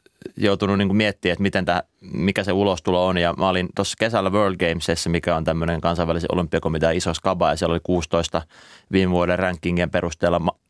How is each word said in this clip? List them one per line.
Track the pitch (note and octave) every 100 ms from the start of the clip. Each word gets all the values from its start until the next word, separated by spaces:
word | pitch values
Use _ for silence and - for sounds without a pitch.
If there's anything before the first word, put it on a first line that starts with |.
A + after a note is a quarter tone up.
| _ _ - -
joutunut | G#2+ F#2+ G2+ G2
niin | G2
kuin | G2+
miettimään, | G#2+ G2 F2+
että | E2+
miten | G2 F#2+ F2+
tää, | F2 - _
mikä | F#2 - F#2 G2
se | G2
ulostulo | F#2+ G2+ F#2 - F2+ F#2
on. | F2+
Ja | E2+
mä | - F#2+
olin | F#2 F2+ -
tossa | F#2+ -
kesällä | A2 A2+ F#2+
World | G2+ G2 F2+
Gamesissa, | F2 E2+ E2+ E2+ E2+
mikä | E2+ F2 E2
on |
tämmönen | D#2+ E2 E2 E2
kansainvälisen | E2+ E2+ E2 E2+ E2+
olympiakomitean | F2+ E2 E2 D#2+ D#2+ D#2+ E2+
iso | F2+
skaba, | E2 F#2+ F2+ E2
ja | D#2
siellä | E2
oli | E2+
kuusitoista | - F2+ E2 E2+ E2+ E2+ - - - - -
viime | F#2+ F#2
vuoden | F2+ F2 F2+
rankingien | F#2 F2 F2 F2 E2+
perusteella | F2 E2+ - F2 F2
ma-, | E2+ - _